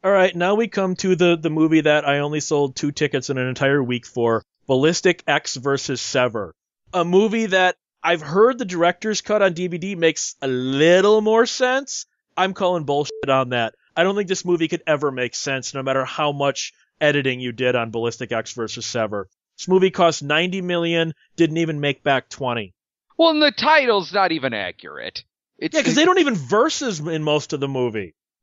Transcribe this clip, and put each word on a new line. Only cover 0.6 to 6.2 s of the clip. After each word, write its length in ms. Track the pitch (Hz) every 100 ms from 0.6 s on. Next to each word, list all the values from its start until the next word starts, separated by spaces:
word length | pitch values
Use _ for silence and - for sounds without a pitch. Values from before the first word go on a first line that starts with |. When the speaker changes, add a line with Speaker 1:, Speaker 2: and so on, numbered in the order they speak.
| 233
Speaker 1:
come 280 | - 190 185
to 180 | 190 175
the, 220 | 175 170
the 120 | 160
movie 300 | 156 156 160
that 260 | 151 151 147
I 140 | 143
only 220 | 147 151
sold 340 | - 147 143 -
two 160 | 143
tickets 380 | - 147 135 123
in 80 | 131
an 100 | 127
entire 340 | 127 139 143
week 240 | 123 123 -
for, 380 | 123 117 113 - _ -
Ballistic 560 | 131 151 170 190 175 -
X 280 | 143 - 135
versus 460 | 135 139 - 131
Sever. 520 | - 135